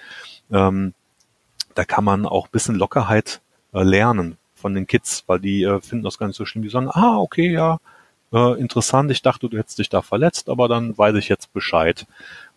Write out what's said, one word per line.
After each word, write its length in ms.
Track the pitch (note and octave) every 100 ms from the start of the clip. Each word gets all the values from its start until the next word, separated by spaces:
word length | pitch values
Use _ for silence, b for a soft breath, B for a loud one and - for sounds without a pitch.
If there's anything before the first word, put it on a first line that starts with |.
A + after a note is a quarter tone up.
| B B B B _
Ähm, 420 | G2 F#2+ F#2+ F#2+ - _ _ _ _ _ _ -
da 100 | -
kann 200 | - -
man 220 | - G2 G#2
auch 200 | F#2+ -
ein 60 |
bisschen 240 | A#2 - G#2
Lockerheit, 640 | G2 - G#2 G#2+ - - _ _ _
äh, 80 | G2
lernen 540 | F#2+ G2 A#2 A2 E2+ E2 _
von 200 | _ G#2
den 120 | G2 F#2
Kids, 380 | F#2 - - -
weil 140 | F#2
die, 240 | G2 G2
äh, 160 | F#2+ G2
finden 240 | - A#2+
das 140 | G#2 -
gar 80 | G#2
nicht 80 | -
so 80 | G#2+
schlimm. 160 | A2+
Die 60 | G#2+
sagen, 180 | B2+ C3
„Ah, 280 | E3+ A#3 G#3+
okay, 320 | F3+ - F3
ja, 260 | E3 D#3+ E3 b b b b _
äh, 260 | A#2 B2 A#2
interessant, 500 | B2 - - C3 C#3+
ich 120 | B2+
dachte, 260 | C3 - B2
du 100 | A2
hättest 200 | - -
dich 100 | G#2
da 120 | F#2+
verletzt, 460 | - G#2 E3 - -
aber 200 | B2 A#2+
dann 280 | A#2 A#2 G#2
weiß 180 | G#2 G#2+
ich 120 | -
jetzt 240 | G2+ -
Bescheid.“ 540 | - - E2+ D#2+ E2+ - B B B B